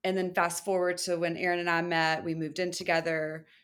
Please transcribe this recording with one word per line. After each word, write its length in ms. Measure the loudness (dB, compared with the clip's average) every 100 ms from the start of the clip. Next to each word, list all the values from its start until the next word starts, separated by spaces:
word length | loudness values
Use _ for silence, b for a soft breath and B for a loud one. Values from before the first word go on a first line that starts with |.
And 100 | -2
then 200 | 0 0
fast 320 | 2 2 0 0
forward 320 | 2 2 0
to 180 | -2 0
when 220 | 0 0
Aaron 220 | 0 0
and 100 | 2
I 100 | 0
met, 440 | 2 2 2 2
we 100 | -2
moved 240 | -4 -4 -2
in 140 | -4
together. 720 | -2 0 2 2 -2 -4 -6 -14 b